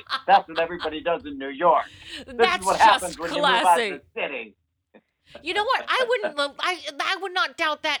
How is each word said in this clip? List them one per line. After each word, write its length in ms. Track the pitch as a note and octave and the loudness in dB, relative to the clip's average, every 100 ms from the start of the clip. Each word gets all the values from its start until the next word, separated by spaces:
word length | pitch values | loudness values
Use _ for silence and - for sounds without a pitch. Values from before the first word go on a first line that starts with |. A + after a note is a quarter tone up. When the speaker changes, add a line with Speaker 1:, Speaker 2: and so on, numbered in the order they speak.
| - | -6
Speaker 1:
<laughs> 160 | - - | -6 4
Speaker 2:
That's 220 | G3 F3 | 4 4
what 100 | D#3+ | -4
everybody 440 | E3 F3 D#3 D3+ | -4 -4 -6 -4
does 240 | D3+ E3 C#3+ | -2 -4 -4
in 100 | C#3 | -10
New 120 | C3+ | -10
York. 340 | C3+ E3+ C#3+ - - - D4+ C4 | 0 4 4 2 -10 -18 -16 -10
This 80 | A#3+ | 0
Speaker 1:
That's 220 | A#3+ F#4 | 2 2
Speaker 2:
is 60 | G3 | 0
what 120 | E3+ | 6
Speaker 1:
just 120 | G#3 | 6
Speaker 2:
happens 280 | G3+ F3+ D#3 | 6 2 -6
when 120 | E3+ | -6
you 60 | C#4+ | 0
move 80 | |
out 100 | C#4+ A#3+ | 2 4
of 60 | |
Speaker 1:
classy. 260 | F#3 A3+ A3 | 6 4 2
Speaker 2:
the 100 | F3+ - A3 | -6 -12 -8
city. 400 | E3+ C3 G#2+ _ _ _ _ _ _ _ _ - | -8 -8 -14 _ _ _ _ _ _ _ _ -12
Speaker 1:
You 100 | D4 | -6
know 120 | F4+ | -2
what? 200 | G#4+ B4+ - | -2 -2 0
I 180 | F#4+ A#4+ | -2 0
wouldn't 300 | A#4+ D#4 D4 | -2 -2 -4
lo-, 160 | C#4+ - | -4 -4
I, 220 | E4 F4 D4 C#4+ | -4 -4 -8 -6
I 160 | E4 F#4 | -4 -4
would 140 | F#4+ | -4
not 220 | F4+ E4 B3+ | -4 -4 -2
doubt 240 | D#4 D4 | -4 -2
that 180 | D#4 C#4+ | -4 -4